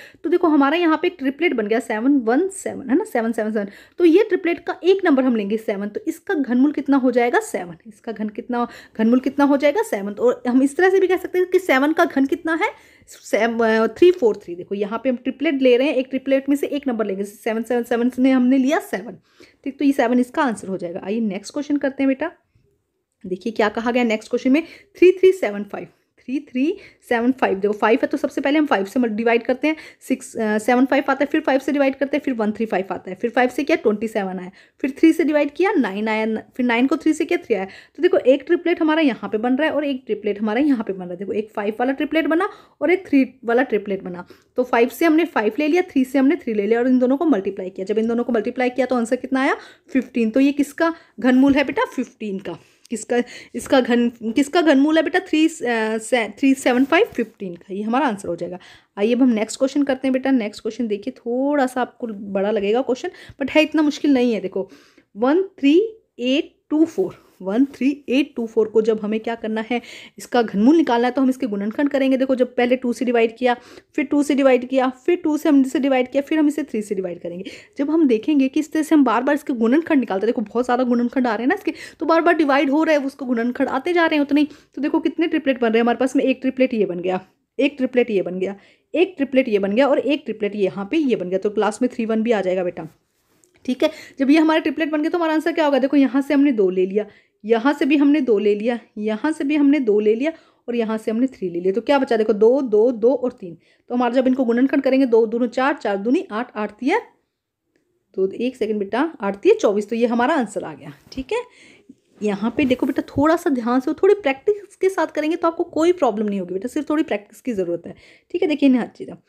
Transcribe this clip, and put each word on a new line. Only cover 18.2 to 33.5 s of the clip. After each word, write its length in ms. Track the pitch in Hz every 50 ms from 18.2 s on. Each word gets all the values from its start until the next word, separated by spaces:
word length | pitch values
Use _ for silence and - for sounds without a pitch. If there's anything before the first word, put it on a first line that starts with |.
| 254 269
हमने 280 | 262 254 247 247 269 269
लिया 200 | 247 262 311 415
सेवन। 380 | 403 - - 190 208 240 - - _ _ _ - - - _ _ -
ठीक, 140 | 285 - -
तो 60 | 302
ये 80 | 277
सेवन 260 | 269 - 247 226 247 247
इसका 240 | 247 247 - 330
आंसर 260 | 302 254 214 190 - 185
हो 80 | 190
जाएगा। 240 | 170 180 170 170 190 -
आइए 160 | 185 214 233
नेक्स्ट 320 | 226 208 180 208 208 -
क्वेश्चन 240 | - 294 285 - 294
करते 260 | 285 294 269 269 -
हैं 60 | 277 269
बेटा, 240 | 269 262 302 349 - _ _ _ _ _ _ _ _ _ _ _ _ _ _ _ _ _ -
देखिए 260 | 185 180 185 - 233
क्या 160 | 220 - 220 208
कहा 220 | 214 233 220 247
गया 140 | 233 247 247
नेक्स्ट 260 | 226 214 220 - -
क्वेश्चन 220 | - 240 - 262
में, 100 | 262 320 330 - - - - _ _
थ्री 160 | - 339 370
थ्री 200 | 370 381 - 381
सेवन 320 | 381 381 262 208 208 202 208
फ़ाइव, 240 | - - 185 180 - _ _ _ _ _ _
थ्री 220 | _ - 254 294
थ्री 360 | 285 - - 254 269 320 392 - - - _ _ _ -
सेवन 240 | 240 226 233 247
फ़ाइव। 260 | 262 - 247 202 190 190
देखो 160 | 190 208 214
फ़ाइव 240 | 214 247 214 226 -
है 60 | 294 285
तो 80 | -
सबसे 240 | 285 - 269 - 320
पहले 180 | 269 277 285 311
हम 80 | 302
फ़ाइव 180 | 277 269 196 196
से 160 | 196 - 262
मल-, 120 | 247 233
डिवाइड 300 | 208 214 226 233 226 233
करते 260 | 247 - 254 254 - 302
हैं, 80 | 311 302 - - - _
सिक्स, 360 | - - 269 - - - -
अ, 220 | 233 226 214 214 214
सेवन 260 | 214 - 247 247 269
फ़ाइव 200 | 269 285 269 285 -
आता 160 | 262 262 285
है, 20 |
फिर 140 | 262 - 311
फ़ाइव 200 | 311 320 262 277
से 120 | - -
डिवाइड 240 | 269 285 277 269 269
करते 200 | - 285 269 294
हैं, 60 | 294 -
फिर 100 | 285 262
वन 180 | 226 214 208
थ्री 140 | 208 - 226
फ़ाइव 180 | 220 214 185 190 196
आता 200 | 180 175 - 190
है, 60 | 185
फिर 140 | - - 233
फ़ाइव 180 | 220 269 254
से 160 | 254